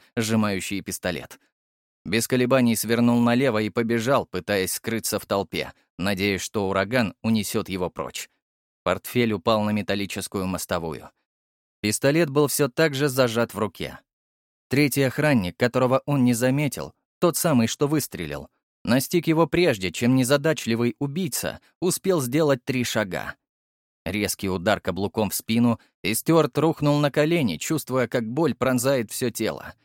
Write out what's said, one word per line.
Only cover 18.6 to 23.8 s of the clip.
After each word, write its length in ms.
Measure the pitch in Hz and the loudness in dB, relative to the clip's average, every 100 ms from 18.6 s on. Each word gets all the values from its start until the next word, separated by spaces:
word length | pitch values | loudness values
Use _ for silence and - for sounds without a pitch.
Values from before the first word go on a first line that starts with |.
| _ _ | _ _
настиг 420 | - 123 - 175 160 | 0 0 2 0 2
его 220 | 160 165 | 2 2
прежде, 420 | 170 175 110 92 | 2 2 2 -2
чем 240 | - 120 | 0 2
незадачливый 800 | 131 123 143 151 151 - 113 120 - | 4 4 2 2 -2 -2 0 0 -2
убийца 600 | 143 143 185 - - - _ - | -4 -4 -4 -4 -6 -8 _ -4
успел 400 | 180 - 190 175 | -2 -2 0 0
сделать 440 | 127 143 156 131 | 0 2 2 2
три 200 | - 127 | 0 -2
шага. 500 | 120 113 101 82 50 - _ _ _ _ | -2 -2 -2 -4 -8 -12 _ _ _ _